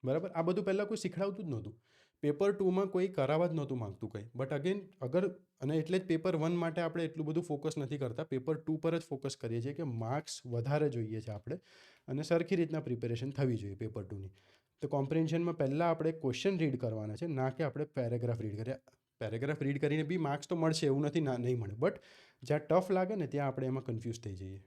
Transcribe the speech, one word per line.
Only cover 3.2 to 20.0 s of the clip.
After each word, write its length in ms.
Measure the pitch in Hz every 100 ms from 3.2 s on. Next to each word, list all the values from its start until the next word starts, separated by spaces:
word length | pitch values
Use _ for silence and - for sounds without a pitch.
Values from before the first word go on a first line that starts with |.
| 135 156 175
જ 60 |
નહોતું 260 | 165 135 131
માંગતું 320 | 110 95 110
કંઈ. 140 | 104 113 120
But 140 | 135 147
again, 200 | 156 202 185 -
અગર, 280 | 127 156 190
અને 440 | - _ _ 135 156
એટલે 220 | 160 185
જ 80 | 185
પેપર 300 | 160 180 170
વન 200 | 160 175
માટે 240 | 170 160
આપણે 240 | 165 165
એટલું 220 | 165 156 151
બધું 180 | 156
ફોકસ 340 | 175 175 156 151
નથી 200 | 135 143
કરતા, 260 | 131 117
પેપર 320 | 160 131 143 156
ટુ 200 | 160 156
પર 220 | 165 165
જ 40 |
ફોકસ 340 | 165 135 135 -
કરીએ 240 | 120 117
છીએ 120 | 120
કે 100 | 147
માર્ક્સ 640 | 160 113 113 139 151 - 127
વધારે 420 | 117 117 147 151
જોઈએ 320 | 120 110 110
છે 100 | 107
આપણે, 280 | 104 - 170 _ - - - -
અને 140 | 131
સરખી 340 | 156 170 170 190
રીતના 240 | 160 156
પ્રિપેરેશન 500 | - 120 120 117 131
થવી 260 | 139 135 113
જોઈએ 180 | 101
પેપર 300 | 98 110 107
ટુની. 240 | 95 104 95 92 _ - _ _
તો 80 | 139
કોમ્પ્રિહેન્શનમાં 680 | 143 139 156 160 165 170 165
પહેલાં 340 | 139 143 170
આપણે 220 | 165 160
ક્વેશ્ચન 460 | 160 139 123 196 190
રીડ 180 | 160 127
કરવાના 400 | 117 110 107 104
છે, 100 | 170
ના 240 | 139 131
કે 140 | 131
આપણે 200 | 156 135
પેરેગ્રાફ 560 | 147 - 120 120 120 113
રીડ 160 | 110 101
કર્યા. 220 | 113 131 - _ _ _
પેરેગ્રાફ 420 | 110 113 135 151
રીડ 180 | 139 139
કરીને 220 | 147 151